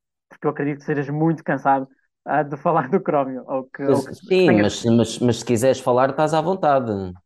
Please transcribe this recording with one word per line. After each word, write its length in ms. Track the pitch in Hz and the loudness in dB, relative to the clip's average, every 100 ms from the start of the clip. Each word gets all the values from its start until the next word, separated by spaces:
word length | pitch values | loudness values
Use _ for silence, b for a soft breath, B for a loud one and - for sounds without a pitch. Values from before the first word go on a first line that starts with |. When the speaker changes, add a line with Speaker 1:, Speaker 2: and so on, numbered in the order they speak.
| _ _ _ | _ _ _
Speaker 1:
Porque 160 | - 151 | -6 -4
eu 60 | |
acredito 280 | 143 143 143 | -2 -4 -4
que 60 | - | -4
sejas 240 | 147 139 | -4 -4
muito 340 | 151 160 156 | 0 0 0
cansado, 440 | - 135 139 135 135 b b _ - | -2 -2 2 0 -2 b b _ -4
ah, 180 | 143 | -2
de 140 | 143 143 | -2 -4
falar 320 | 175 160 131 | 0 0 0
do 100 | 190 | -2
Crómio, 440 | - 147 135 127 120 | 0 0 -2 -6 -8
ou 160 | 135 | -8
que, 200 | 131 - | -8 -4
ou 200 | 139 139 135 | 0 0 0
que 80 | - | -12
Speaker 2:
Sim, 320 | - 185 175 | 0 2 4
Speaker 1:
tenha 160 | 107 | 4
Speaker 2:
mas, 200 | 104 - 117 | 2 0 2
mas, 340 | 117 113 - | 2 2 0
mas 200 | 123 117 | 0 0
se 60 | - | 0
quiseres 340 | 113 131 127 | 2 2 0
falar, 300 | - 123 135 | 0 2 2
estás 240 | 156 156 | 0 0
à 80 | 160 | 0
vontade. 500 | 160 190 151 139 117 98 92 90 | -2 0 2 2 0 -4 -6 -12